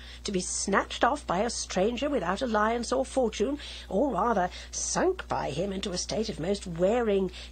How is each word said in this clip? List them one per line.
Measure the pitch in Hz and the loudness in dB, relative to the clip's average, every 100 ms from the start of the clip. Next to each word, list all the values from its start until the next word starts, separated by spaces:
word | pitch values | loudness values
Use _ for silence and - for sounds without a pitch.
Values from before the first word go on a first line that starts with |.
| - - | -14 -8
to | - | -2
be | 190 | -2
snatched | - - - 196 - - | -2 -2 0 0 0 0
off | 240 294 - | 2 2 0
by | 175 | 0
a | 233 | 0
stranger | - - 185 208 233 285 | -2 -2 2 2 2 0
without | 262 170 202 | 0 0 -2
alliance | 262 214 220 240 226 | 0 2 2 0 0
or | 262 | 0
fortune, | 254 262 220 - 254 285 - - - | 0 2 2 2 0 0 -6 -12 -2
or | 190 285 | 2 2
rather | 175 233 196 180 - - | 4 4 4 2 -2 -10
sunk | - - 226 339 370 - | -6 -2 2 2 2 -2
by | 127 151 | -2 -2
him | 151 202 | -2 -2
into | 190 202 | -2 -4
a | 180 | -4
state | - 190 220 | -2 -2 -2
of | 160 | -2
most | 170 202 185 | -2 -2 -4
wearing, | 165 185 247 226 196 180 - - | 2 4 4 4 2 2 -4 -14